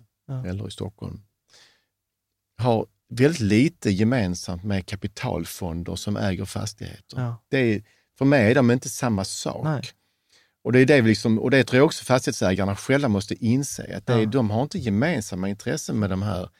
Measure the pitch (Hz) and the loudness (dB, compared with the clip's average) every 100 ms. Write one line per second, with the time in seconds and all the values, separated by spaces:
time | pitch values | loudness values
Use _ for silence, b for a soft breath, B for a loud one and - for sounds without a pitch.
0 | _ _ - 131 92 95 104 - 98 - | _ _ -12 -8 -6 -8 -8 -10 -12 -10
1 | 90 87 _ _ _ b b b b _ | -12 -12 _ _ _ b b b b _
2 | _ _ _ _ _ - 120 113 - _ | _ _ _ _ _ -4 0 0 -2 _
3 | - 120 139 160 104 107 156 - 110 92 | -8 2 2 2 2 4 4 0 -2 2
4 | 110 131 92 87 - 90 101 98 - 95 | 2 2 0 -2 -6 -8 -4 -4 -4 -8
5 | 104 - 123 85 85 - 90 82 87 92 | -10 -8 -6 -4 -6 -8 -8 -6 -8 -8
6 | - 104 107 92 98 107 104 - 87 87 | -6 -4 -2 -4 -6 -8 -8 -10 -16 -16
7 | - - 120 117 - 139 120 101 - _ | -12 -6 -6 -8 -4 0 2 0 -4 _
8 | _ - 135 143 107 135 120 127 123 - | _ 0 2 6 6 6 4 2 -2 -4
9 | 127 101 95 - - - 151 147 - - | -2 -2 -4 -6 -8 -6 -4 -4 -8 -16
10 | _ _ _ _ _ _ - 123 131 143 | _ _ _ _ _ _ 2 4 6 6
11 | 113 104 120 110 123 135 120 127 156 - | 6 4 2 2 4 2 4 4 4 2
12 | - 127 - - 95 95 98 98 - 139 | 0 0 0 -2 0 0 0 -2 0 2
13 | 139 101 - 107 113 131 139 - - 95 | 2 0 -2 -4 0 0 -2 -8 -10 -8
14 | - 117 110 131 107 107 147 190 123 101 | 0 0 2 0 0 -2 -4 -4 -2 0
15 | 151 143 107 92 98 101 120 156 - 113 | 0 -2 -4 -6 -6 -6 -6 -6 -4 -2
16 | 101 95 104 90 90 | -2 -2 -4 -4 -8